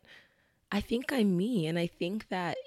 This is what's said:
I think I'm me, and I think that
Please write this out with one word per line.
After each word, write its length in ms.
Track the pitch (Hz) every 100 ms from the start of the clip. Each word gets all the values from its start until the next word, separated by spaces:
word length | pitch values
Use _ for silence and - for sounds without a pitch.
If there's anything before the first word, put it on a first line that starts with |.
| - - - _ _ _ _
I 80 | 202
think 320 | - 233 262
I'm 240 | 277 208 175
me, 300 | 214 233 156
and 120 | 170
I 80 | 170
think 420 | - 175 214 -
that 280 | 185 175 523